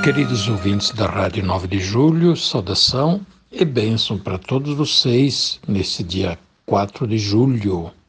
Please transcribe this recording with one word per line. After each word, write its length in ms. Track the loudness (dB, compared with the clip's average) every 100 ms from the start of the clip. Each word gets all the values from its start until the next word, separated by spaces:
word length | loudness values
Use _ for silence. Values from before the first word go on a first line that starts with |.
Queridos 440 | 2 2 0 0 0
ouvintes 420 | 0 0 0 -2
da 160 | -2 -2
Rádio 360 | 0 -2 -2
nove 240 | -2 -2 -2
de 120 | -4
Julho, 580 | -2 2 4 4 2 2
saudação 880 | 0 -4 -2 0 0 2 0 0 -4 _ _
e 140 | -2
bênção 540 | 0 2 0 0 -2 -4
para 180 | -4 -6
todos 400 | -2 -2 -2 -2
vocês 800 | 0 2 2 4 2 2 -4 -6 -4
nesse 380 | -2 -2 -4
dia 340 | -4 -4 -4 -6 _ _ -2
quatro 400 | 0 0 -4 -2
de 100 | -2
julho. 760 | 0 2 4 2 0 -2 -6 -14